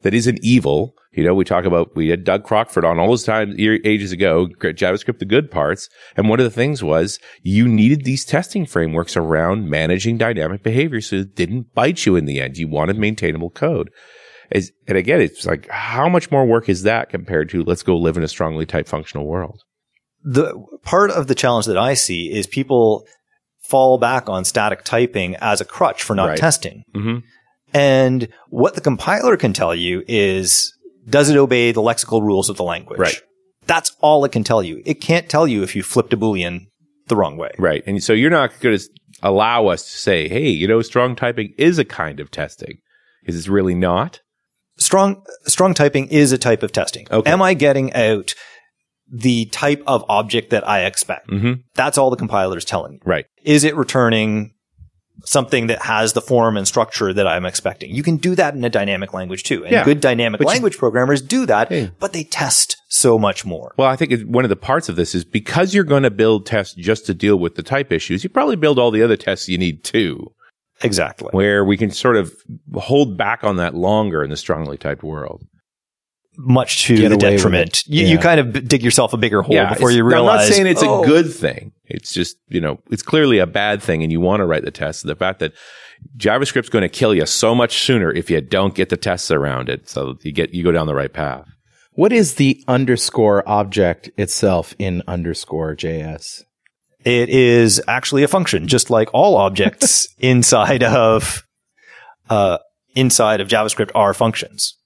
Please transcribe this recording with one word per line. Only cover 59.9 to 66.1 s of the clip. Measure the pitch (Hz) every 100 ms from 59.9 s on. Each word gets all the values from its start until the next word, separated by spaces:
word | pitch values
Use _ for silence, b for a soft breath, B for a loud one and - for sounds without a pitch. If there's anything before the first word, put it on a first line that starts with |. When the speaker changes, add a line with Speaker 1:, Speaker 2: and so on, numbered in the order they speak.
| 151
Speaker 2:
dynamic | 135 117 117 107
Speaker 1:
But | 143
you |
Speaker 2:
language | 233 226 -
programmers | 123 113 127 143
do | 135 254 254
that, | 107 113
Speaker 1:
Yeah. | 175 104 87
Speaker 2:
but | 196
they | 170
test | 151 - 139 - - - -
so | - 131 113
much | 104 92 98
more. | 85 60 -
Speaker 1:
Well, | 131
I | 131
think | 156
it, | 120 107
one | 120
of | 127
the | 98
parts | - 143 -
of | 87
this | 85 90
is |
because | 85 110 - 160 185 202
you're | 165
gonna | 143 135